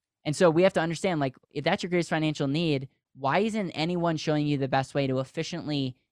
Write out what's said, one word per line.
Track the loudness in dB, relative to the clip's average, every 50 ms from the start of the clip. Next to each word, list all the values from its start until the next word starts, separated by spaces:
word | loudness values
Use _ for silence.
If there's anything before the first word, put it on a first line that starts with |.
| _ _ _ _ _
And | -6 2
so | 4 4 6
we | 6 6
have | 4 4 4
to | 2
understand, | 0 0 -2 -2 -2 -2 0 0
like, | -2 -2 -4 -8 _ _
if | -10 -4 0
that's | 0 0 0
your | -2 -2
greatest | 0 0 0 0
financial | 0 0 0 0 0 0 -2
need, | 0 0 0 0 0 0 -2 -2 -6 _ _ _ _ _
why | -4 -2 0 2 2
isn't | 0 0 -2 -4 -4 -4
anyone | -4 -4 -2 -2 0 0 0 0 0
showing | 0 0 0 0 0 2
you | 0 0
the | 0 0 0
best | 0 -2 -2 0 -2
way | -2 0 0
to | 0 -2
efficiently | -4 -4 -6 -8 -8 -6 -8 -8 -6 -4 -4 -2 -2 -4 -6 -10 _ _